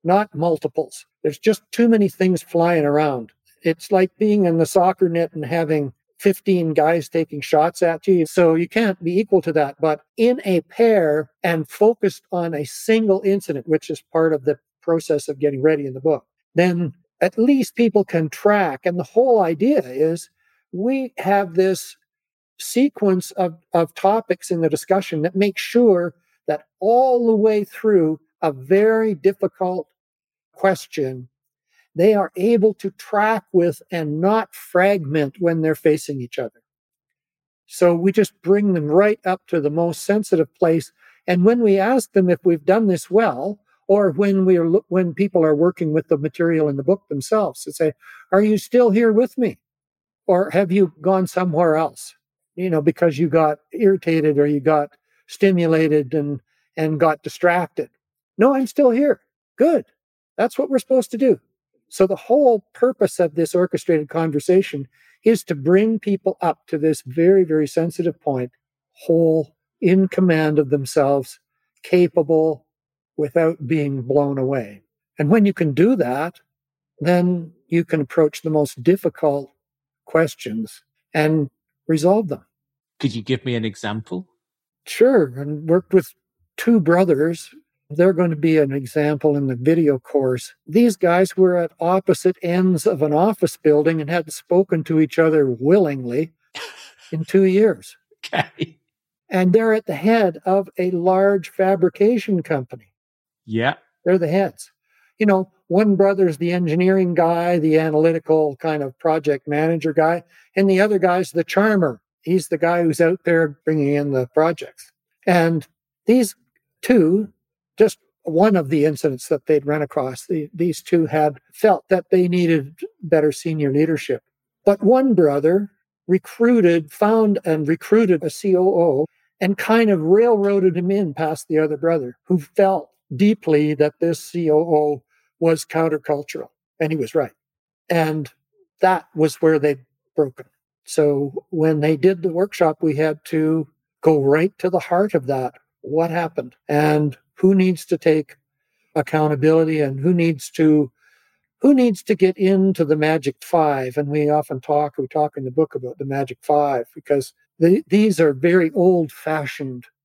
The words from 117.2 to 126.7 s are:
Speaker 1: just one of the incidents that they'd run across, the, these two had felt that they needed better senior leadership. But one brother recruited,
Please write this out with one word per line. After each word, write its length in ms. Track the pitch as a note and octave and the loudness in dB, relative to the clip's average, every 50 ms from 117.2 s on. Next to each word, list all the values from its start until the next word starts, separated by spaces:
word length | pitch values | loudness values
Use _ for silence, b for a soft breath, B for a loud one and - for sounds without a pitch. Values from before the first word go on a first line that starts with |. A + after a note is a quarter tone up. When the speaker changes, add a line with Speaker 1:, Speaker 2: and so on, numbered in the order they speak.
| A3 G3 - _ _ _ _ _ _ _ _ | -2 -4 -10 _ _ _ _ _ _ _ _
Speaker 1:
just 220 | - G#3+ G#3+ - - _ _ _ _ _ | 2 2 2 2 -4 _ _ _ _ _
one 340 | F3 D#3 E3 G3 A3 G3+ | -4 0 2 2 4 4
of 120 | F3+ D#3 C3+ | 2 0 -2
the 160 | D#3+ D3+ C#3+ | 0 0 0
incidents 440 | D#3 D3+ - - D#3 C3+ B2 - - | 0 0 -2 -4 -4 -4 -6 -4 -4
that 180 | D#3+ C#3 - | -4 -4 0
they'd 200 | - D#3 D3 C#3+ | 0 0 0 0
run 160 | C#3+ D3 D3+ D3 | -2 -4 -4 -4
across, 440 | C#3 - D#3 C3 C3 B2+ - - | -4 -4 -6 -6 -6 -8 -12 -10
the, 240 | - F#3 D#3+ D3 D3+ - | -8 -8 -8 -8 -8 -6
these 300 | E3 E3+ F3 D#3 - - | -4 -4 -4 -4 -6 -4
two 240 | - - E3+ E3 | -2 0 0 0
had 340 | D3+ - D#3 D3+ D3+ C#3+ - - _ _ | 0 0 0 0 0 -2 -4 -12 _ _
felt 320 | - - G#3+ F#3+ D3+ - _ | 0 2 2 2 2 0 _
that 220 | F#3+ F#3 E3+ _ | -2 -2 0 _
they 180 | - F#3 F3+ F3 | 0 0 2 2
needed 480 | F3 F3+ F3 E3 E3 D#3 C3+ C#3+ E3 - - G#4 _ _ B3 | 0 0 0 2 0 0 -2 -6 -12 -14 -16 -16 _ _ -4
better 300 | D#3 E3 D#3 D3+ D3+ C#3 | 0 0 2 2 0 -2
senior 400 | - - E3+ D#3+ D#3 D3 C#3 C3 | -4 -6 -8 -4 -4 -2 -2 0
leadership. 500 | C#3+ D#3+ E3 D#3+ C#3+ - - C3+ A2+ - _ _ _ _ _ _ _ _ | 0 0 0 -2 -4 -4 -6 -8 -8 -8 _ _ _ _ _ _ _ _
But 180 | - G3+ G3+ - | 0 0 2 2
one 320 | G3 B3 C4 C4+ C4+ A3+ | 2 2 4 2 2 2
brother 560 | F#3 E3+ D3 C#3 C#3+ C#3 D#3+ F3 G3+ G#3 G3+ _ _ _ _ _ _ _ - | 2 2 2 2 0 0 0 0 0 -2 -4 _ _ _ _ _ _ _ -2
recruited, 840 | F3+ F#3+ - - - - A#3 A#3+ B3 A#3 F#3+ F3 | -2 -2 -2 -6 -4 -2 0 2 4 4 4 4